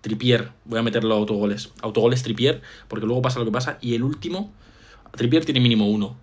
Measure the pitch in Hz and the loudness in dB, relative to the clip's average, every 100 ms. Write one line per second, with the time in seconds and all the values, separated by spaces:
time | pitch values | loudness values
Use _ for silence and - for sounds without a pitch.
0 | - 107 123 117 - - - 113 117 113 | -6 -2 2 2 0 -14 -8 -2 0 0
1 | 110 107 104 104 104 104 - - 110 104 | 2 0 2 0 0 -2 -8 -10 -2 2
2 | 117 127 120 107 127 156 - - - 107 | 4 2 -2 0 2 0 -6 -20 -10 -6
3 | 110 123 127 127 113 117 131 147 120 117 | -2 0 0 0 -2 -2 -4 -6 -2 0
4 | 131 151 165 180 208 - - - - - | -2 -4 -6 -6 -8 -12 -20 -20 -20 -20
5 | - - 120 156 156 123 123 113 104 107 | -20 -2 2 2 2 2 2 4 2 0
6 | 101 - | -2 -8